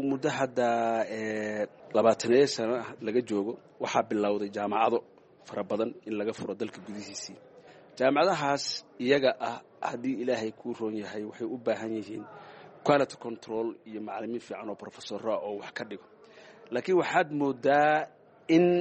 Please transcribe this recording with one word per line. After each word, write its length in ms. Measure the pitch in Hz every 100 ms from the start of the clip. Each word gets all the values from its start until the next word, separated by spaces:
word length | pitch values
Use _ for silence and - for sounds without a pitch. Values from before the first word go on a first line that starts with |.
muddo 260 | 139 135 147
hadda, 400 | 139 131 123 120 117 117 113 104
eh, 580 | 110 110 107 107 107 104 - -
labaataneeyo 540 | 107 110 110 113 123 139
sano 260 | - 113 123
ah 140 | 110 -
laga 240 | 110 120
joogo, 320 | 113 101 104 - - -
waxaa 260 | 117 123
bilowday 460 | 113 107 104 104 101
jaamacado 480 | 104 104 104 113 117 - - _ _ -
fara 180 | 104
badan 280 | 98 104 113 -
in 100 | 107
laga 200 | 107 107
furo 200 | 110 -
dalka 260 | 98 107 98
gudihiisii. 540 | 95 104 98 98 - 95 - - - - - -
Jaamacadahaas 720 | 131 143 175 165 143 139 - - - -
iyaga 340 | 123 143 127 -
ah, 200 | 117 117 - -
haddii 360 | - 120 127 123
Ilaahay 320 | 123 117 110
kuu 220 | - 120
roon 220 | 117 110 110
yahay, 260 | 98 104
waxay 240 | 107 - 113
u 100 | 123
baahan 340 | 113 104 110
yihiin 300 | 110 101 110 - - - - - -
quality 340 | - 143 131 -
control 500 | 120 113 - 110 113 - 110
iyo 140 | 107
macallimiin 380 | 107 101 110 117
fiican 300 | - 98 107
oo 60 | 101
professor 460 | 98 - - 101
ah 160 | 110 104
oo 140 | 104 101
wax 140 | -
ka 120 | - 113
dhigo. 180 | 101 - - - - - - -
Laakiin 280 | 120 170 185
waxaad 320 | - 165 160
moodaa 760 | 147 139 123 135 147 151 151 151 - - _ -
in 160 | 165 175 175